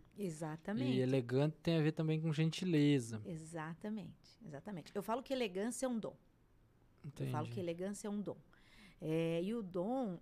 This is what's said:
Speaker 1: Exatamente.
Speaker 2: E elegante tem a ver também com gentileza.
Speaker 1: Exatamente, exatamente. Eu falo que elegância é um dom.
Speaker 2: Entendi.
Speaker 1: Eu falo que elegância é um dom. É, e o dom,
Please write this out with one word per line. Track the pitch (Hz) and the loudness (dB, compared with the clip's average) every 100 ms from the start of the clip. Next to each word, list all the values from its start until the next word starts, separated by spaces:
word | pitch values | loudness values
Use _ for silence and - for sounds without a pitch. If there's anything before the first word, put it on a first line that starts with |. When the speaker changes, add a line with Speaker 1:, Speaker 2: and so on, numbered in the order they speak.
| - - | -10 -6
Speaker 1:
Exatamente. | 196 156 156 156 - 220 127 - | -6 -4 -6 -4 -4 0 2 4
Speaker 2:
E | |
elegante | 127 135 117 127 151 156 | 4 4 4 4 4 2
tem | - 165 | 2 4
a | |
ver | 151 | 4
também | 160 156 156 | 2 0 2
com | 160 | 2
gentileza. | 151 160 - 185 156 147 143 113 110 107 | 2 2 2 2 6 8 6 2 -6 -6
Speaker 1:
Exatamente, | 160 160 165 156 165 214 214 170 - - - - | -8 -8 -6 -6 -6 -6 -6 -8 -14 -20 -18 -14
exatamente. | 143 208 185 - | -12 -10 -10 -8
Eu | 208 | -8
falo | 190 240 | -4 -4
que | - | -2
elegância | 269 226 180 220 240 262 | -2 -2 -2 -4 -2 -2
é | |
um | 226 | -2
dom. | - - _ _ _ - _ _ _ _ | -4 -10 _ _ _ -20 _ _ _ _
Speaker 2:
Entendi. | 147 - 135 | -16 -6 -4
Speaker 1:
Eu | |
falo | 151 151 | -2 -4
que | 120 | -4
elegância | 175 170 190 202 214 | -4 -4 -6 -6 -6
é | |
um | 208 | -4
dom. | 180 - - - - - - - | -4 -8 -14 -20 -20 -20 -20 -8
É, | 156 160 165 165 | -2 2 2 0
e | 180 233 | 0 -2
o | |
dom, | 190 180 185 262 240 170 | -4 -2 0 0 -2 -4